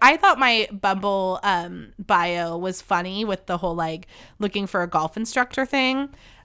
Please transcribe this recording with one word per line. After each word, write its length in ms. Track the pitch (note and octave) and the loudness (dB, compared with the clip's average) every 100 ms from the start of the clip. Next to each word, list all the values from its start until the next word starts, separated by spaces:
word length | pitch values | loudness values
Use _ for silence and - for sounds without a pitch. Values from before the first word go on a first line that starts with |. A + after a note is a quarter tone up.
I 160 | B3 D#4+ | 4 6
thought 200 | G4 C#4+ | 4 4
my 300 | C4 A3+ G#3+ | 4 2 0
Bumble, 680 | G3+ G3 G3 G3+ G3 F#3 F#3 | -2 -2 0 0 0 0 -2
um, 520 | G3+ F#3 E3+ F3+ D3+ - | 0 -2 -2 -10 -14 -10
bio 580 | G3+ F#3+ F3 F3 E3+ E3+ | 0 2 2 0 -2 -4
was 240 | F#3 F#3 | -4 -6
funny 440 | - F3+ F3+ F#3+ G#3+ | -2 -2 -2 -4 -4
with 220 | F#3+ - | -4 -4
the 100 | F3 | -4
whole, 160 | F3+ | -2
like, 340 | E3+ D#3+ D#3+ - - - - | -2 -4 -6 -12 -20 -18 -6
looking 300 | G3+ G3+ G3 | -4 -2 -2
for 160 | G3 | -2
a 60 | F3 | 0
golf 260 | E3+ D#3 - | 0 -2 -4
instructor 500 | A3+ - B3 - C4 | -4 0 0 0 -2
thing. 440 | C#4 C4 C4 C#4 - - - | 0 0 0 -4 -10 -20 -20